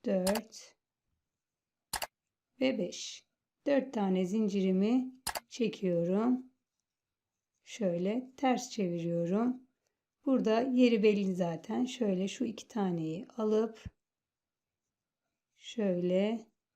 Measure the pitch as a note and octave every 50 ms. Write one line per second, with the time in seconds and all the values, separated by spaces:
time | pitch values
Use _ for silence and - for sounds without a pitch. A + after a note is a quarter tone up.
0 | - A#3+ G3 F#3 F3+ F#3 G#3 A#3 - - - - - - _ _ _ _ _ _
1 | _ _ _ _ _ _ _ _ _ _ _ _ _ _ _ _ _ _ - -
2 | - - _ _ _ _ _ _ _ _ _ _ C4 C4 C4 G#3+ F3+ - - -
3 | - - - - _ _ _ _ _ _ _ _ _ C#4+ C#4+ C4+ C4+ C4+ - A3+
4 | G3+ F#3+ F#3 F#3 F#3+ F3+ G3+ A3 A3 G3+ G3 G3+ F#3 F#3+ F#3+ F#3 G3 A3 A#3+ C4
5 | B3+ B3+ - - _ - - - _ _ - - A#3 G#3 - - G#3 F3+ F3 E3+
6 | E3+ F3 F#3+ G#3 A3+ B3 B3+ B3+ B3+ - _ _ _ _ _ _ _ _ _ _
7 | _ _ _ _ _ _ _ _ _ _ _ _ _ - - - A3 F3+ E3+ F3
8 | F3+ G3 A3 B3+ B3+ - _ - C#4+ C4 B3 G#3+ - - - A3+ F#3+ F3 E3+ E3+
9 | E3 E3+ E3+ E3+ E3+ E3+ F#3 G#3 A#3+ B3+ B3+ - - _ _ _ _ _ _ _
10 | _ _ _ _ _ C#4+ C4 A#3 F#3 A3 A3 A3+ B3+ C#4 B3 B3+ B3+ A#3+ A#3 G#3+
11 | G3+ G#3+ G#3 G3+ G3 F#3+ F#3 F3+ F3+ E3+ E3 D#3 - - A3 A#3 B3 B3 - -
12 | A#3 G3+ F#3 F3+ F#3+ G3+ - - B3 A3+ G#3 - - _ - A3+ G3 F#3 F3 E3
13 | D#3+ D#3 D#3+ F3+ B3 - - - A3 G#3+ A3 G#3+ A3+ A3 A3 - - - _ _
14 | _ _ _ _ _ _ _ _ _ _ _ _ _ _ _ _ _ _ _ _
15 | _ _ _ _ _ _ _ _ _ _ _ _ - - - A#3 G#3 G3 F3+ F3
16 | F3 F3+ F3+ F#3 G3+ G#3+ A#3 A3+ - _ _ _ _ _ _